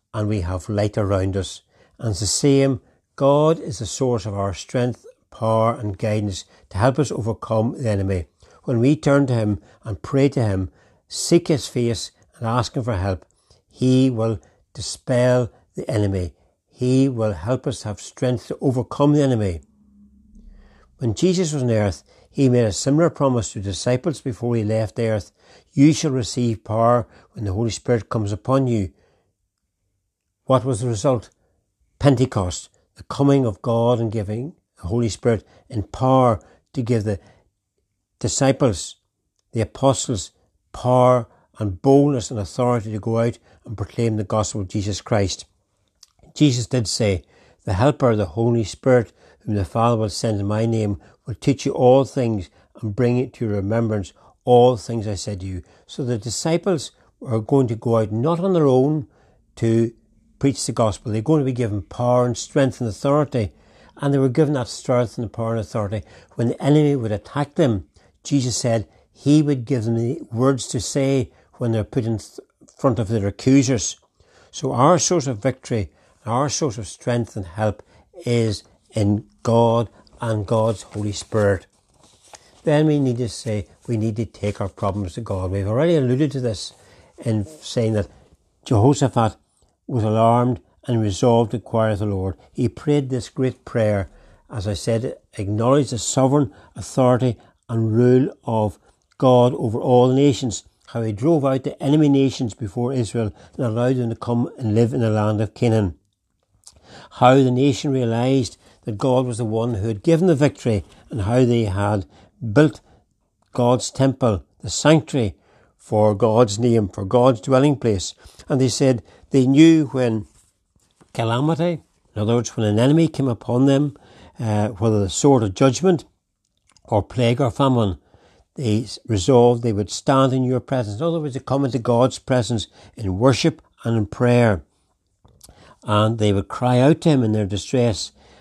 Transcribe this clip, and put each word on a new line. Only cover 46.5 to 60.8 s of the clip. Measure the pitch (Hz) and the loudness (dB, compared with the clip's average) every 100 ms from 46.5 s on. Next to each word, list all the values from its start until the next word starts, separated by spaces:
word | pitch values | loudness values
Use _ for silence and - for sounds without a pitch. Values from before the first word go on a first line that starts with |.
| 120 110 | 2 -2
did | 131 104 | -4 -4
say, | - 104 87 - _ _ _ - | -2 0 -2 -6 _ _ _ -6
"The | |
Helper, | 92 135 - 127 107 | 0 2 2 2 2
the | 87 113 | -2 -2
Holy | 117 117 | 0 0
Spirit, | 104 - 135 127 107 _ _ _ | -2 -4 2 2 2 _ _ _
whom | - 104 | -6 -4
the | 92 | -2
Father | 117 117 117 | 0 2 2
will | 110 | -2
send | - 117 101 | -4 -4 -2
in | 98 | -2
my | 107 117 | -2 0
name, | 113 104 98 - _ - | 0 -2 -6 -12 _ -14
will | 107 | -4
teach | 147 131 135 | -2 -2 -4
you | |
all | - 123 135 127 | 2 6 6 2
things | 139 117 104 87 _ _ - | -2 -2 -4 -8 _ _ -12
and | 110 101 | -8 -2
bring | 120 123 | 0 0
it | 131 | -4
to | - 113 | -6 -4
your | 101 | -4
remembrance, | 98 117 113 107 92 _ _ _ - | -2 -2 -2 -4 -6 _ _ _ 4
all | 123 123 120 | 6 6 2
things | - 117 104 | -6 -8 -6
I | 98 | -8
said | - 95 | -8 -10
to | 95 | -10
you." | 90 - _ _ | -10 -14 _ _
So | - | -8
the | 123 117 | -4 -4
disciples | 117 - 160 170 202 160 - - _ _ | -6 -6 -2 -2 -2 -4 -6 -18 _ _
are | 208 113 | -6 -4
going | 107 139 120 | 2 2 2
to | 110 | -2
go | 123 113 | 0 0
out | 104 | 0
not | 110 147 170 | -2 -2 -2
on | 196 | 0
their | 175 143 | 2 4
own | 127 139 156 - _ _ _ _ - | 4 2 0 -6 _ _ _ _ -4
to | 113 113 113 - _ _ _ _ | 0 2 0 -4 _ _ _ _
preach | 139 - - | -2 -2 -6
the | |
gospel. | 113 | -2